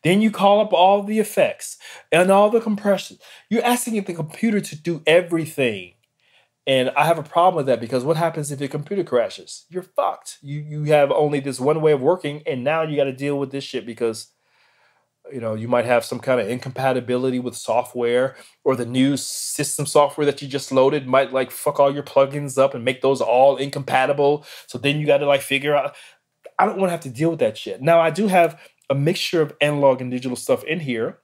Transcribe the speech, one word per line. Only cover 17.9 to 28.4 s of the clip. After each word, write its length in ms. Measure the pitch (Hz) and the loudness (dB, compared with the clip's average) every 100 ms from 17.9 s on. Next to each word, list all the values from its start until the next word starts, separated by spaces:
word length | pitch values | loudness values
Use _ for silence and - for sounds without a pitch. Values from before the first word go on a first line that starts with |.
| 123 120 120 131 - - _ | -4 0 0 -2 -6 -20 _
or 120 | 143 127 | -2 -2
the 100 | 117 | -2
new 320 | 127 135 135 | 0 2 0
system 680 | - - - - 151 - 143 | -6 -10 -8 -6 -6 -4 0
software 380 | 151 143 147 147 | 2 2 2 -2
that 160 | - | -2
you 60 | 139 | -6
just 240 | 135 - | -8 0
loaded 360 | 131 131 147 131 | 2 4 2 2
might, 260 | 131 135 | 2 2
like, 160 | 131 131 | -2 -4
fuck 300 | - 151 147 | -4 -4 2
all 120 | 139 | 2
your 120 | 143 | 2
plugins 560 | 143 143 139 143 143 127 | 0 2 2 0 -4 0
up 160 | 135 127 | 0 0
and 100 | 117 | -4
make 160 | 131 | 0
those 200 | 135 135 | 0 2
all 360 | 107 123 139 131 | 2 6 6 4
incompatible. 880 | 139 139 135 131 131 139 143 147 - - - | -4 -6 -2 0 2 2 2 0 -6 -20 -16
So 100 | 120 | -4
then 220 | 139 151 | -2 0
you 80 | 147 | 2
gotta, 180 | 139 143 | 2 4
like, 160 | 139 | 0
figure 340 | - 139 143 143 | 0 -4 0 0
out, 200 | 139 - - _ _ _ - - | -2 -10 -20 _ _ _ -10 0
I 80 | 196 | 0
don't 100 | 190 | 0
wanna 140 | 190 | -2
have 100 | 165 | -2
to 80 | 139 | -10
deal 220 | 113 160 | -2 -2
with 80 | 160 | 0
that 180 | 117 - | -2 -2
shit. 240 | - 95 | -12 -4
Now, 180 | 143 170 | 2 4
I 120 | 165 | 4
do 160 | 156 208 | 0 2
have 340 | 185 | 4